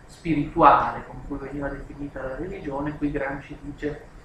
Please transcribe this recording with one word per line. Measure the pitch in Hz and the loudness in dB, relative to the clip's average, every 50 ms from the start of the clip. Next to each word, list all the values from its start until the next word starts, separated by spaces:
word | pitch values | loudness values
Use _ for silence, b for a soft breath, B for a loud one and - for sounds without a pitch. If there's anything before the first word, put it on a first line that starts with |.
| - | -18
spirituale, | - - - - 170 151 143 143 - - 165 156 143 - - - - 123 127 - - | -20 -18 -4 0 2 2 2 2 2 6 8 10 10 10 8 6 2 -2 -4 -8 -10
con | - 131 - - | -12 -12 -8 -8
cui | 143 139 | -6 -6
veniva | 139 135 143 147 143 135 | -6 -6 -4 -4 -4 -4
definita | 139 139 135 - 139 139 143 143 - 135 | -4 -6 -8 -12 -10 -8 -8 -8 -6 -6
la | 131 131 131 | -6 -6 -6
religione. | 143 165 190 - - 147 143 139 139 147 151 143 - | -6 -6 -6 -6 -6 -6 -4 -4 -2 -2 -4 -2 0
Qui | 147 147 | -2 0
Gramsci | 151 143 135 135 143 143 - - 147 - | 0 0 -2 -2 -4 -6 -8 -12 -14 -12
dice | 139 143 143 - 151 143 143 - - - - - - | -10 -12 -8 -6 -4 -4 -4 -6 -10 -14 -18 -18 -18